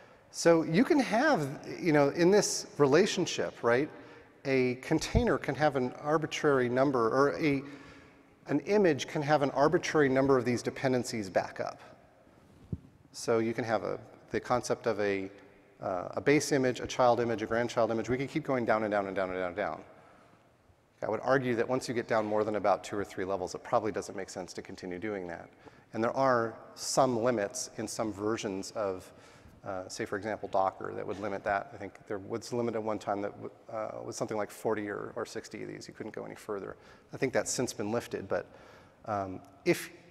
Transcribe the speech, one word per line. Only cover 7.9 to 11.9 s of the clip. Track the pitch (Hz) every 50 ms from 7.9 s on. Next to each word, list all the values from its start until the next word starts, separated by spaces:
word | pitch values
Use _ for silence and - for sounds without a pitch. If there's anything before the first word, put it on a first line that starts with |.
| - - - - - - - _ _ _ -
an | - 139 147
image | - - 202 214 190 165 143 123 -
can | - - 156
have | 139 147 151 139
an | 143 131
arbitrary | - 131 147 156 180 165 - - - 156 143 131
number | 131 135 139 135 135 127
of | 110
these | 123 120 107
dependencies | - 120 - - - 131 127 123 113 - 120 110 98 92
back | - 113 - - - -
up. | 113 - - - - -